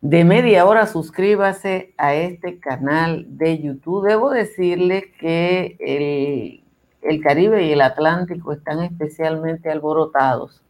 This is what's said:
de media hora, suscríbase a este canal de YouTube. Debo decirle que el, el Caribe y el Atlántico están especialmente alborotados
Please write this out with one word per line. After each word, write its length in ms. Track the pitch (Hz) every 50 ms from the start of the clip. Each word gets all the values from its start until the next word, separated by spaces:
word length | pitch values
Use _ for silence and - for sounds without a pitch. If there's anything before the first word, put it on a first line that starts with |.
de 240 | - 147 147 170 170
media 400 | 170 170 240 247 240 214 - 175
hora, 220 | 190 214 226 220 214
suscríbase 1040 | - 165 156 160 - - 185 202 208 196 196 196 190 190 - 196 190 185 185 - _
a 200 | - 151 143 143
este 420 | 147 165 180 175 175 - 180 - -
canal 680 | - 143 131 127 131 139 147 160 165 165 165 156 - - 143 135
de 220 | 156 160 165 160
YouTube. 480 | 156 147 135 135 _ 165 175 202 196 202
Debo 240 | 214 220 233 277
decirle 800 | 277 247 214 - - - 185 180 175 175 175 180 185 190 190 - _ _
que 580 | - 165 165 170 170 175 180 185 180 180 - -
el, 840 | - - 139 143 147 147 143 143 135 143 143 131 107 85 - - _ _ _ _ _ _ _ _ - -
el 140 | 151 156
Caribe 460 | 156 151 143 151 180 214 220 208 180 156
y 40 |
el 100 | 151 143
Atlántico 680 | 139 131 - - 151 156 165 175 180 175 175 170 170 160
están 300 | 147 147 _ - 151 160
especialmente 880 | 170 175 170 170 156 151 156 - 160 160 160 160 160 160 165 165 - 160
alborotados 960 | 156 156 147 151 156 156 160 156 - 139 135 135 127 113 127 - _ _ _ _